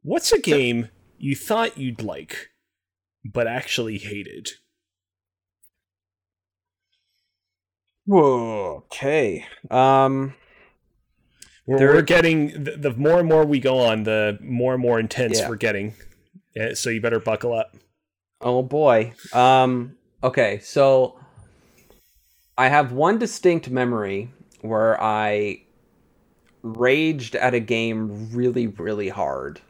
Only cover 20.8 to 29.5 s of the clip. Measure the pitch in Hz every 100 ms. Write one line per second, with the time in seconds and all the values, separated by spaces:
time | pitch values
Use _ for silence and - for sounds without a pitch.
20.8 | 135 131 123 - - - _ _ _ _
21.8 | _ _ _ _ _ _ _ - 131 147
22.8 | 135 127 165 220 240 - 185 170 131 127
23.8 | 123 117 98 98 120 _ _ _ 110 110
24.8 | 113 110 110 107 107 104 104 - _ _
25.8 | _ _ _ _ _ _ _ _ 117 113
26.8 | 127 143 160 147 113 - 127 123 110 117
27.8 | 113 113 110 104 110 120 123 123 113 98
28.8 | 87 104 98 101 76 67 69